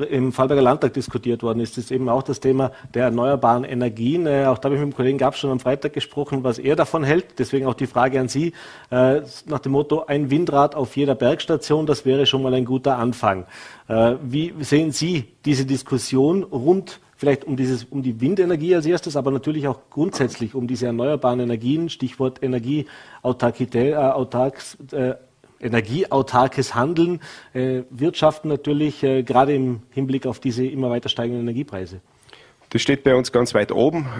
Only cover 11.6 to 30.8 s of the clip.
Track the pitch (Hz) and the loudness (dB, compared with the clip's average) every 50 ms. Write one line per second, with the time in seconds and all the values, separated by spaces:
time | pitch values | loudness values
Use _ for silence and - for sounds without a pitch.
11.6 | - - 147 156 156 151 143 - - 135 131 139 139 - - 135 131 131 127 131 | 0 0 0 0 2 0 0 0 2 0 2 4 2 2 2 0 0 2 0 0
12.6 | 123 120 131 127 - 139 131 120 117 123 120 - - 107 95 92 90 - - - | 0 0 -2 0 0 0 0 0 0 -2 -2 0 0 0 0 0 -4 -12 -18 -20
13.6 | - - - - - - 110 113 113 117 117 - 147 123 123 151 160 170 - 160 | -20 -20 -20 -20 -10 -2 2 4 4 4 4 0 -4 -4 -4 -4 -4 -4 -6 -8
14.6 | 143 - 143 151 160 156 139 - 156 170 180 151 117 - _ _ - 147 147 127 | -4 2 2 4 4 2 0 -2 -2 -2 -2 -2 -4 -6 _ _ 0 0 2 2
15.6 | 135 135 139 123 - - 139 123 - - 131 127 135 151 175 196 180 - - 123 | 2 0 -2 -4 -2 -2 -4 -4 -2 0 2 4 4 4 4 0 -2 -4 -6 -2
16.6 | 120 156 180 196 - - - - _ _ _ - - 139 139 135 - - 139 127 | 2 2 2 2 2 -6 -14 -20 _ _ _ -2 0 0 0 0 0 -6 -4 -2
17.6 | 135 127 131 117 117 - - 139 131 127 113 113 127 143 196 190 180 175 180 151 | 0 0 -2 -4 -4 -8 -8 -6 -4 -4 -4 -2 0 0 2 2 2 0 0 -2
18.6 | 151 175 185 170 147 160 180 165 - 175 143 143 127 139 135 135 - 151 151 151 | 2 2 2 2 2 2 0 0 -2 -4 -4 -2 0 0 -2 -2 -2 -2 -4 -2
19.6 | 139 139 127 - - _ - 143 156 196 196 - 135 120 - - 120 110 - 135 | -2 -2 -4 -4 -8 _ -4 -2 -2 -2 0 -2 -2 -2 -2 -4 -8 -6 -6 -6
20.6 | 123 120 127 110 123 120 117 117 120 143 151 131 - 123 123 127 123 120 117 110 | -6 -4 -4 -4 -2 -2 -2 -2 0 0 0 0 0 0 0 0 0 -2 -2 -2
21.6 | 113 123 147 160 170 160 - - 135 123 - - 135 127 127 - - 131 127 123 | -2 -2 0 0 -2 -4 -6 -6 -6 -6 -4 -2 -4 -4 -4 -4 -4 -4 -2 -2
22.6 | 113 123 147 151 135 - - - - - - - - 127 123 - - 120 117 - | -2 -2 -4 -4 -4 -6 -12 -20 -20 -20 -18 -8 -4 -4 -2 0 0 -2 0 -2
23.6 | 127 - - 117 123 143 151 151 139 131 131 139 127 120 - 120 127 139 135 - | -6 -4 0 0 0 2 2 2 2 0 0 0 -2 -4 -2 0 0 -2 -2 -6
24.6 | - - - - 139 135 - 143 127 127 127 - _ _ _ _ _ _ _ _ | -16 -18 -18 -20 -18 -10 -6 -4 -2 -2 -4 -6 _ _ _ _ _ _ _ _
25.6 | - 117 113 120 107 98 120 170 190 - - 139 131 - - 123 127 135 - 139 | -6 -2 0 0 0 0 -2 -4 -2 0 0 0 0 2 2 2 2 2 2 -2
26.6 | 127 - - 117 123 151 175 160 170 170 180 165 - - - - - _ - 127 | -4 -2 0 -2 0 0 2 0 0 0 0 -4 -8 -14 -20 -20 -20 _ -6 -4
27.6 | 127 131 131 127 123 - 131 117 139 175 175 - 156 156 147 - - 151 147 139 | -4 -2 -2 -4 -6 -8 -6 -2 -2 -2 0 2 2 2 2 2 -4 -4 -4 -2
28.6 | - 147 147 143 151 151 139 - - 135 131 131 123 123 131 - 139 139 147 135 | -2 0 0 0 0 0 -2 0 0 0 2 2 0 2 4 4 4 4 4 0
29.6 | 131 127 123 107 - _ - 135 135 131 131 135 - 131 110 - - 135 110 120 | 0 -2 -2 -6 -8 _ -6 -4 -4 -2 -2 -4 -2 -4 -8 -4 -4 -4 -2 -2
30.6 | 127 135 151 135 | -2 -4 -2 -2